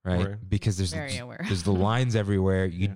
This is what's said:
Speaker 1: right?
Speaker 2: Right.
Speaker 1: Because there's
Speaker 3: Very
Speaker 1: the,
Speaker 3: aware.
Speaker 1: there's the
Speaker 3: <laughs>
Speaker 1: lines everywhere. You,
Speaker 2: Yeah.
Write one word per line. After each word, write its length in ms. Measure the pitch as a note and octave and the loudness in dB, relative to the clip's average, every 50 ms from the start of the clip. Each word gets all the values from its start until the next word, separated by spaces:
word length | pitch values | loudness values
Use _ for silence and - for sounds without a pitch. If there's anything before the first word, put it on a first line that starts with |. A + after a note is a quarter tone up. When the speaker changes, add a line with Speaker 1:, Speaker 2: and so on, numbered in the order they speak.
| _ | _
Speaker 1:
right? 240 | F#2 F2+ F2 F#2+ | -2 0 0 0
Speaker 2:
Right. 220 | G2 G#2 A2 - F#2+ | -2 -4 -8 -4 -2
Speaker 1:
Because 280 | G#2 G2 - A2 F#2 | -2 0 0 0 0
there's 160 | F#2 F#2+ F2 - | 0 -2 -2 -2
Speaker 3:
Very 180 | D#3+ D3 C#3 - | -6 -6 -6 -8
Speaker 1:
the, 40 | B2+ | -8
Speaker 3:
aware. 220 | B2 B2 - - F3+ | -8 -10 -10 -8 -4
Speaker 1:
there's 180 | A3 - F2+ E2+ | -2 -2 0 2
the 80 | G3 G3 | 2 2
Speaker 3:
<laughs> 160 | F3+ G2 G#2 | 2 2 2
Speaker 1:
lines 260 | A2+ B2+ C3 B2 A2 | 2 2 2 2 2
everywhere. 500 | A2 G#2 G2+ G2+ F#2+ F#2 F#2+ F#2+ F#2+ F#2+ | 0 2 2 2 2 4 4 2 2 2
You, 220 | F#2 E2+ F2+ G2+ G2 | 0 0 0 -2 -2
Speaker 2:
Yeah. 40 | F#2+ | -2